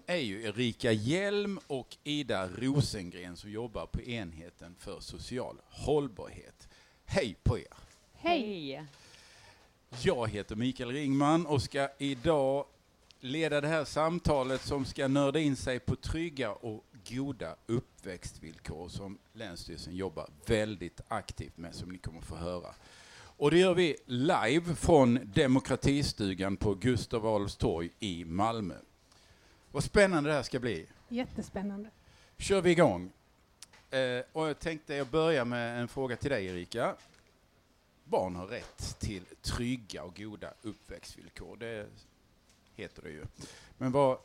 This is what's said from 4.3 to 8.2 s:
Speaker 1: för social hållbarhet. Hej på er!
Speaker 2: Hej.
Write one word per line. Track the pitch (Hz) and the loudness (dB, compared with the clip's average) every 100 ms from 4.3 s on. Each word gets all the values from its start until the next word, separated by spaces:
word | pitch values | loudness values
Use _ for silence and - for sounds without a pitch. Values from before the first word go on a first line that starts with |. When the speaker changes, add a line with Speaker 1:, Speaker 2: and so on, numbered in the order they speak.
| 80 85 - 85 90 | -10 -16 -18 -20 -16
Speaker 1:
för | 101 85 | -12 -12
social | - 87 - 123 107 - - | -12 -14 -8 -8 -8 -10 -18
hållbarhet. | - - 147 139 101 - - - - - - - _ | -6 0 2 0 -6 -14 -14 -20 -20 -20 -20 -20 _
Hej | - - 123 - | -2 0 0 0
på | - 110 | 0 0
er! | - - - - _ | -4 -18 -20 -20 _
Speaker 2:
Hej. | - | -6